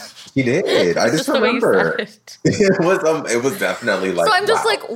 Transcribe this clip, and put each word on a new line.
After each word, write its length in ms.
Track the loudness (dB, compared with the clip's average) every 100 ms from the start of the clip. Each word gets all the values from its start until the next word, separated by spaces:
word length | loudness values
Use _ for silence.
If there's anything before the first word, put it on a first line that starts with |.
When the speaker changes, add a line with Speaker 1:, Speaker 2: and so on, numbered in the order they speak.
| -12 -20 -8
Speaker 1:
She 80 | -2
did. 540 | 0 0 0 0 2 2
I 60 | 0
Speaker 2:
It's 100 | 0
Speaker 1:
just 80 | 0
Speaker 2:
just 60 |
the 80 | 0
way 100 | 0
you 100 | 0
Speaker 1:
remember. 360 | 2 2 0 -2
Speaker 2:
said 100 | -8
it. 300 | -12 -20 -4
Speaker 1:
<laughs> 40 |
It 400 | -2 2 2 2
was, 200 | 2 2
um, 200 | 0 -2 0
it 140 | 0
was 140 | 0 -2
definitely 520 | -4 -2 -2 0 0
like, 140 | 0 2
Speaker 2:
So 60 |
I'm 120 | 2 2
just 160 | 0
Speaker 1:
wow. 60 | 0
Speaker 2:
like, 100 | -4 -6